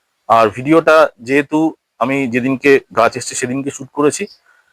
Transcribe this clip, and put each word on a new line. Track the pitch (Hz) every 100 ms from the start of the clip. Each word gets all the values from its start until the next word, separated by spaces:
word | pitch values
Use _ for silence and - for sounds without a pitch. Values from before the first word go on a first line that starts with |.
| _ _ -
আর | 113 110
ভিডিওটা | 98 131 160 160 156 147 -
যেহেতু | 117 139 139 151 160 - _ -
আমি | 120 139 135
যেদিনকে | 123 127 131 139 139 - -
গাছ | 113 123
এসছে | -
সেদিনকে | 127 127 131 139
শুট | - 131
করেছি, | - 147 - 202 _ _ _ _